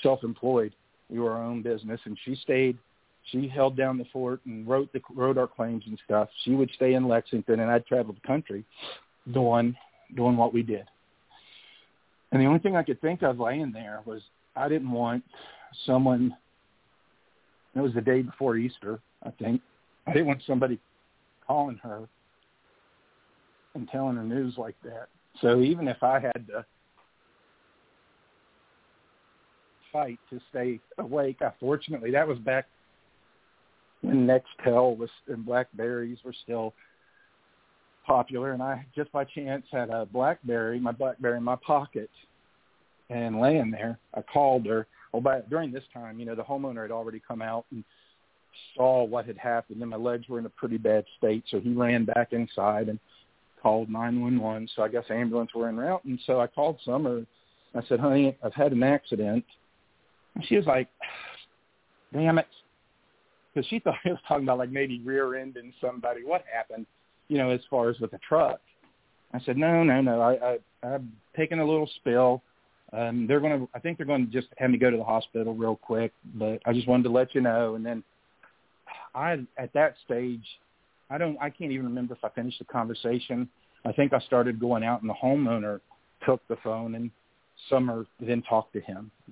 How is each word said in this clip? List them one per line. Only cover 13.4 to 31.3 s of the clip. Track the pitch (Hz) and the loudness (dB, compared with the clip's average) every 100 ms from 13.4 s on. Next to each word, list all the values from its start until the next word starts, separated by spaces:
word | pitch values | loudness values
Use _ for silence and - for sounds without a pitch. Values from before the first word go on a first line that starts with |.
laying | 117 143 143 | -2 -2 -4
there | 110 107 107 | -6 -10 -12
was | 110 110 - _ _ | -12 -14 -16 _ _
I | 127 143 | -6 -2
didn't | 156 131 | 0 -2
want | 120 117 123 - - - - - - - | -2 0 -2 -6 -18 -20 -20 -20 -10 2
someone, | 127 131 123 127 - _ _ _ _ _ _ _ _ _ _ _ _ _ | 4 4 4 2 -2 _ _ _ _ _ _ _ _ _ _ _ _ _
it | 131 | -2
was | 139 | 0
the | 117 | 0
day | 113 127 | 2 2
before | 123 - 135 113 | 0 -2 -2 0
Easter, | 123 - 101 110 _ _ | -2 -6 -10 -10 _ _
I | 113 | -16
think. | - 110 123 - _ _ _ - | -8 -2 -2 -4 _ _ _ -2
I | |
didn't | 147 151 | 0 2
want | 139 - | -2 -2
somebody | 131 131 120 _ _ _ _ _ _ - | 0 0 -2 _ _ _ _ _ _ -4
calling | 147 143 110 | -2 -2 -6
her | 120 107 110 _ _ _ _ _ _ _ _ _ _ _ _ _ _ _ _ | -12 -14 -14 _ _ _ _ _ _ _ _ _ _ _ _ _ _ _ _
and | 143 117 | -14 -8
telling | 135 135 120 | -4 -4 -4
her | |
news | 113 127 127 123 | -4 -2 -4 -6
like | 113 - | -10 -12
that. | 117 113 127 _ _ - | -16 -16 -18 _ _ 0
So | 120 123 | 4 6
even | 131 170 139 | 6 4 -2
if | 117 | 0
I | 127 135 | 2 2
had | 127 117 107 | 0 -4 -8
to | 107 - _ _ _ _ _ _ _ _ _ _ _ _ _ _ _ _ _ _ _ _ _ _ _ _ _ _ _ _ _ _ _ _ | -10 -12 _ _ _ _ _ _ _ _ _ _ _ _ _ _ _ _ _ _ _ _ _ _ _ _ _ _ _ _ _ _ _ _
fight | 151 135 120 _ | -4 -4 -6 _
to | 123 - | -16 -10
stay | 127 123 117 - - | -4 -4 -4 -10 -12
awake, | 110 143 135 | -4 -2 -2